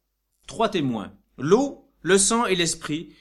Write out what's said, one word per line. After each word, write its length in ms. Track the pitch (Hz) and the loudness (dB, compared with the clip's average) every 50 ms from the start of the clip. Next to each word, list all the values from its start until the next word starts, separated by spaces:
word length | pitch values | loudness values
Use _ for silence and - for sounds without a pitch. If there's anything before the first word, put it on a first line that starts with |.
| _ _ _ _ _ _ _ _ _ | _ _ _ _ _ _ _ _ _
Trois 220 | - - - 226 208 | -10 -4 -2 -2 0
témoins, 460 | 214 180 143 131 117 107 92 - - - _ _ _ | 0 -2 -2 -2 -2 -4 -8 -10 -14 -20 _ _ _
l'eau, 560 | - 131 156 196 247 285 269 - - - _ _ _ | -8 2 4 4 4 4 0 -4 -10 -18 _ _ _
le 160 | - 160 190 | 0 2 2
sang 300 | 196 196 - 226 233 240 | 4 4 2 2 2 2
et 80 | 202 185 | 0 0
l'esprit, 580 | 175 170 156 - - - - 147 160 185 - - _ | 0 0 -2 -4 -6 -6 -6 -6 -6 -8 -12 -20 _